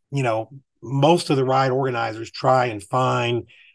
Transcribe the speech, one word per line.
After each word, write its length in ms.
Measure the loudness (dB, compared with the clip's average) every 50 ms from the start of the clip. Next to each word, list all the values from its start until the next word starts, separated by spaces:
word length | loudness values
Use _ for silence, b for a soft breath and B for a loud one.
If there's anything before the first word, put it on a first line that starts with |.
| _ _
you 100 | -4 -2
know, 280 | -2 -2 -2 -2 -6 -8 -16 -20 _ _ _ _ -10
most 480 | -6 0 2 4 4 4 4 2 0
of 60 | 0
the 80 | 0 2
ride 260 | 2 2 2 2 2
organizers 580 | 0 0 -2 -2 -2 -4 -4 -6 -6 -10 -12 -14
try 380 | -10 -2 2 2 4 4 2
and 160 | 0 -4 -8 -8
find 640 | -4 -2 0 0 0 0 0 0 -2 -2 -4 b b b b b b b